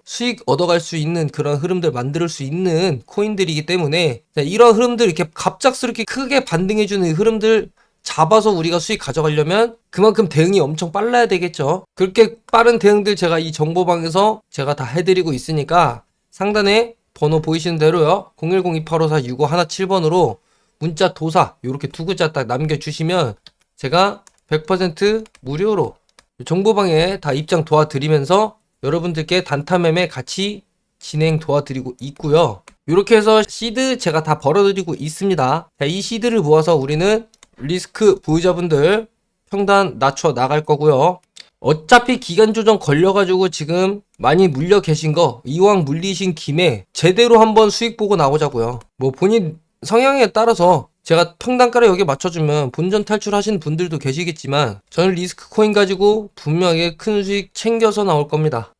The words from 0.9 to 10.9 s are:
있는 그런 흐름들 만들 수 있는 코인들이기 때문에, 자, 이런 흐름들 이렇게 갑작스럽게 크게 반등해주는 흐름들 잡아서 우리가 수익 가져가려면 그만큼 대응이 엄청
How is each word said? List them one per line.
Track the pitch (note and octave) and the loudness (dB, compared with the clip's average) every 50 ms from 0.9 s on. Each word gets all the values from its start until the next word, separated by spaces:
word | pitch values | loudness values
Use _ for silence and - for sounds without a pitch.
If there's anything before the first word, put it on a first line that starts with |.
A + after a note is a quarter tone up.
| E3+ | -6
있는 | D#3 D3 D#3+ F3 E3+ D#3 C3+ | -6 -4 -4 -2 -4 -4 -4
그런 | - D3+ C3+ D3 D3 | -4 -6 -4 -4 -4
흐름들 | C#3 E3+ F3 F#3 F3+ E3+ D#3 | -4 -2 -4 -4 -2 -2 -2
만들 | B2+ A#2+ B2 C#3 D3 E3+ E3+ E3 | -4 -4 -4 -4 -4 -4 -4 -4
수 | - - C3+ | -6 -8 -10
있는 | C3+ D#3 F3+ F#3+ F3+ D#3+ E3 F#3+ F3+ C#3 A2 - | -8 -4 -4 -2 0 0 0 0 -2 -2 -4 -8
코인들이기 | - - G3+ G#3 G#3+ G#3 F#3+ F#3 E3 D#3 D3+ D3+ | -8 -6 -4 -4 -2 -2 -2 -2 -2 -4 -4 -4
때문에, | E3+ F3+ F3+ D#3+ C#3 D#3 F3+ E3+ D3 A#2 - _ _ | -4 -2 -2 -2 -2 0 0 0 -2 -4 -6 _ _
자, | - D3+ | -6 -4
이런 | C#3 D#3 G3 A3 A#3+ A#3 G#3 | -4 0 4 6 6 6 6
흐름들 | A3 B3 A#3+ A#3+ A3+ A#3+ | 4 2 0 2 0 0
이렇게 | F#3+ D#3 F3+ E3+ D#3+ - | 0 0 -2 -4 -6 -6
갑작스럽게 | - - F#3+ - - - C4 C4 - C4 B3 A#3 A#3 G#3 | -6 -4 -4 -2 0 -2 -2 0 -2 -4 -6 -6 -6 -8
크게 | - - C4 C4+ B3 C#4 C4 C4+ | -8 -8 -8 -4 -2 -2 -2 -2
반등해주는 | - - E3 F#3+ F#3+ G#3+ G#3+ G#3 F#3+ G#3 G3 F3+ E3 | -2 -2 -2 -2 -2 0 -2 -2 0 -2 -2 0 0
흐름들 | D#3 E3+ A3 A3+ A3 G#3+ G#3+ A3 A3 G#3 - - _ _ _ _ _ _ - | 0 0 0 0 0 0 2 2 2 0 -2 -4 _ _ _ _ _ _ -14
잡아서 | - - D#3 D#3+ D#3 A3 A3 G#3 A3 | -6 -2 0 2 4 4 4 4 2
우리가 | G3 E3 D#3+ E3+ F3 E3+ | 0 0 0 -2 -2 -2
수익 | - - - - | -2 -4 -6 -6
가져가려면 | - C#3 B2 D#3+ D3+ D3+ D3+ D3+ D3 D#3+ F#3+ G#3+ A#3 A#3 - _ _ _ | -6 -6 -4 -2 -2 0 0 0 0 0 0 0 0 -2 -4 _ _ _
그만큼 | - F3 G3+ A3 G#3+ - G#3 D3+ | -2 2 2 2 4 2 0 0
대응이 | - D3+ D#3+ F#3 G3+ F#3+ | 2 2 2 2 2 2
엄청 | C#3 C#3 D#3+ - F3+ E3 | 0 0 -4 -6 -6 -6